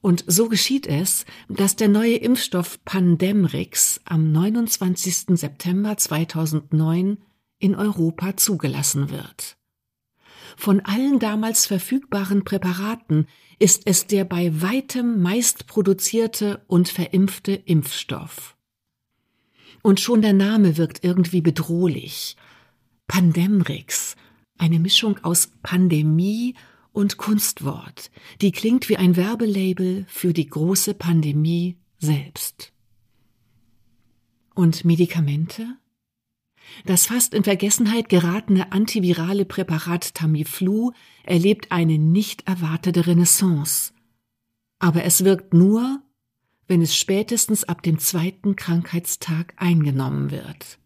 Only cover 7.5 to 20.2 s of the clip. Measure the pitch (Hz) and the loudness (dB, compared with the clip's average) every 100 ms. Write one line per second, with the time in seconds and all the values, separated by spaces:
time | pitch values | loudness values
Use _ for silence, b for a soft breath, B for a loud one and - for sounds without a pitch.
7.5 | _ 190 196 208 190 165 160 185 196 - | _ -2 0 -2 0 -2 -2 -8 -4 -2
8.5 | 180 143 139 143 143 143 139 - - - | -2 -4 -2 -4 -2 -4 -8 -14 -16 -16
9.5 | - _ _ _ _ _ _ B B B | -16 _ _ _ _ _ _ B B B
10.5 | - 202 196 196 214 269 277 220 214 220 | -6 2 2 2 -2 2 2 0 -2 -2
11.5 | 226 - 190 - 262 - 202 190 202 196 | -2 -2 -2 -2 -6 -4 -6 0 -2 -2
12.5 | 190 180 180 208 226 - 156 156 b b | -4 -2 -4 -6 -8 -2 0 0 b b
13.5 | b 202 - - 180 - 202 185 175 175 | b 2 2 0 -2 0 -2 -2 -2 -2
14.5 | 156 185 262 269 254 240 220 175 220 233 | 0 -2 -2 -4 -4 -2 2 2 2 -2
15.5 | - - - 190 196 - 220 226 - 208 | -4 -4 0 2 0 0 -2 -2 -2 -4
16.5 | 202 _ 175 175 - 165 185 190 - - | -4 _ 2 2 -2 -2 2 0 -2 -4
17.5 | 190 - 160 - - - 139 - - - | -4 0 0 0 -10 -10 -10 -12 -16 -20
18.5 | _ _ _ _ _ _ _ _ b b | _ _ _ _ _ _ _ _ b b
19.5 | b b b 202 196 - 233 | b b b 2 2 2 2